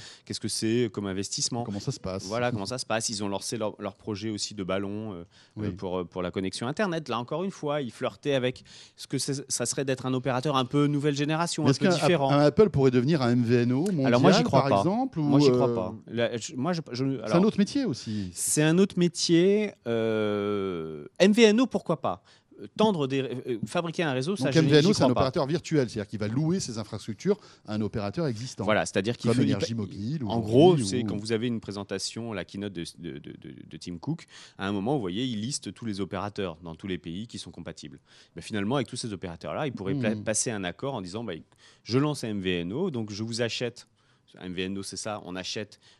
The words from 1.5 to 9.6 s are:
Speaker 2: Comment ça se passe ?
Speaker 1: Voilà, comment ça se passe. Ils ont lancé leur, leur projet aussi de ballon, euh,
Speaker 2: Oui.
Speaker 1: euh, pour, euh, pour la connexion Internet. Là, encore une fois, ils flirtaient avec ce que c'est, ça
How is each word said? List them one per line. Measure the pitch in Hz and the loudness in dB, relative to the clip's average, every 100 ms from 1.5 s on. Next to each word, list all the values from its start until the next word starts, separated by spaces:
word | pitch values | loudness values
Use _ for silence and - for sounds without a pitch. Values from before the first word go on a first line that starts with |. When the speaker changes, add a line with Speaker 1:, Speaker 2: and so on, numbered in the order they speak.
| 120 | -4
Speaker 2:
Comment | 120 101 | -6 -6
ça | 139 | -6
se | - | -6
passe ? | 92 95 92 | -6 -8 -4
Speaker 1:
Voilà, | 113 123 | -2 -2
comment | 117 98 | -2 -6
ça | 127 | -6
se | - | -4
passe. | 110 117 | -2 -2
Ils | 104 | -4
ont | 101 | -4
lancé | 98 - 117 | -4 -4 -6
leur, | 107 101 | -6 -6
leur | 101 | -10
projet | - - 101 110 | -10 -8 -6 -4
aussi | 104 - 107 | -6 -6 -6
de | |
ballon, | 90 95 98 104 110 | -4 -4 -4 -6 -8
euh, | 87 85 _ _ - | -10 -14 _ _ -8
Speaker 2:
Oui. | 104 | -8
Speaker 1:
euh, | |
pour, | 90 95 90 | -6 -6 -4
euh, | 87 | -6
pour | 92 | -6
la | 90 | -6
connexion | 98 95 - 120 | -2 -4 -4 -6
Internet. | 147 208 165 143 | -2 -2 -2 -4
Là, | 117 | -6
encore | 120 156 | -4 -6
une | 196 | -6
fois, | - 147 151 | -6 -4 -4
ils | 123 | -4
flirtaient | - 123 104 147 | -4 -6 -4 -2
avec | 135 123 127 - - - - | 0 0 -4 -12 -20 -20 -18
ce | - | -6
que | 135 | -4
c'est, | - 139 - | -4 -6 -4
ça | - | -4